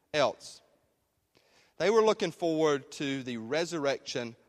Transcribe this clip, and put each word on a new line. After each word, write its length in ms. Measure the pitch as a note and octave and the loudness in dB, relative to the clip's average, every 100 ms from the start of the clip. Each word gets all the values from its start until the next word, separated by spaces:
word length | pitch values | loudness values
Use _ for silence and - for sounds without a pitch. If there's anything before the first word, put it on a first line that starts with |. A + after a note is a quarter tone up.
| _ | _
else. 480 | D3+ B2 - - - _ _ _ _ _ _ _ _ _ _ _ - | 2 2 0 -14 -20 _ _ _ _ _ _ _ _ _ _ _ -2
They 120 | F3 | 2
were 120 | A3+ | 4
looking 280 | A3 G#3 F#3 | 4 2 -2
forward 600 | - E3+ D#3+ D#3 C#3+ C3 | -2 -2 2 2 2 -4
to 300 | - C#3+ C3+ | -8 -4 -4
the 160 | B2+ A#2 | -6 -8
resurrection 1000 | A2 D3 F3 E3 C#3 C3+ - C#3 A#2+ A#2 | -4 -4 -2 -2 -2 -2 -4 -8 -8 -12